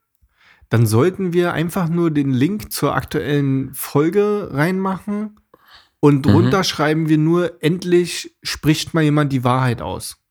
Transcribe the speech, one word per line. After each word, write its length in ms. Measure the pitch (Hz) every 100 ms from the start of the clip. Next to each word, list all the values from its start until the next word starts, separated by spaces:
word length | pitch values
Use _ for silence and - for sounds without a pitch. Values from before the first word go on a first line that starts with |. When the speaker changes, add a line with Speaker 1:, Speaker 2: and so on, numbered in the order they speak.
| _ _ _ _ _ _ _
Speaker 1:
dann 160 | 117 117
sollten 460 | 110 160 185 190
wir 200 | 170 175
einfach 360 | 139 170 196 170
nur 220 | 170 170
den 220 | 147 139
Link 400 | 127 147 214 -
zur 220 | - 143
aktuellen 800 | 131 - 156 110 147 139 135 131
Folge 720 | 135 - 147 156 196 208 208 196
reinmachen 840 | 135 160 185 190 185 - 208 214 208 _ _ _ - _ _
und 260 | 147 143 -
Speaker 2:
Mhm. 40 |
Speaker 1:
drunter 340 | - 127 190
schreiben 440 | 180 - 151 156 160
wir 100 | 156
nur, 440 | 156 170 175 -
„Endlich 760 | 156 180 180 175 170 - - -
spricht 520 | - - 143 156 -
mal 80 | 160
jemand 300 | 151 147 147
die 120 | 135
Wahrheit 380 | 123 127 131 117
aus.“ 340 | 131 92 - - _